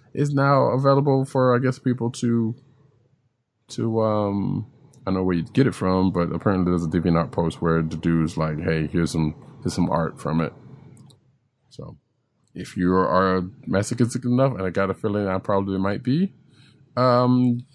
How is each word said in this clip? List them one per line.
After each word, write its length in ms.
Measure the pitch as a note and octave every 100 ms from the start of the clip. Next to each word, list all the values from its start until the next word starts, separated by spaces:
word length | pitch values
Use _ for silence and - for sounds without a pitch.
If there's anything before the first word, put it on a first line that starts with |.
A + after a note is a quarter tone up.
| _
is 200 | - D3
now 300 | C#3 C#3 C#3 B2
available 520 | B2 C#3 C#3 C#3+ C3+
for, 320 | C3 C#3 B2+ A#2+
I 40 |
guess, 180 | B2+ B2+
people 320 | C3 B2 A#2
to, 420 | - A#2+ A#2 A2+ A#2 _ _ _ _ _ _ _ _ _ _ _
to, 320 | - A2+ A2
um, 640 | A2 G#2+ G#2 G2+ F#2+ F#2+ G#2+ _ - - -
I 60 |
don't 20 |
know 100 | F#2+
where 120 | F#2 F2
you'd 180 | D#2+
get 140 | - C3+
it 80 | -
from, 340 | F#2 F#2 F#2
but 220 | F2 E2+
apparently 380 | E2 - F#2+ F2
there's 120 | F2
a 40 | E2
DeviantArt 420 | E2+ F2 E2 D#2
post 320 | - E2 -
where 220 | E2+ E2
the 120 | D#2+ E2
dude's 420 | E2+ E2 D#2 -
like, 220 | D#2 D2+
"Hey, 280 | F2+ D#2+ D#2
here's 240 | E2+ E2
some, 240 | E2+ D#2 - - -
here's 140 | - -
some 160 | E2+
art 280 | D#2+ E2 -
from 220 | D2+ D#2+
it." 100 | D#2 - - - - - - - _ _ _ _ _
So 280 | - E2 - _ _ _ _ _ -
if 200 | - -
you 160 | F2+ F#2
are 480 | F#2 F#2 F#2+ F#2 F2+ - -
masochistic 580 | F#2+ G#2 A#2+ A#2 A#2+ B2
enough, 280 | B2 C3+
and 100 | G2+
I 80 | F#2+
got 180 | E2+ G2
a 60 | F#2+
feeling 320 | A2 G2+ G2+
I 100 | F#2+
probably 400 | - G2 G2 F#2+
might 240 | G2 G2+
be, 320 | - D3 G3 - _ _ _ _ _ -
um, 640 | B2+ B2 B2 B2+ B2 A#2+ -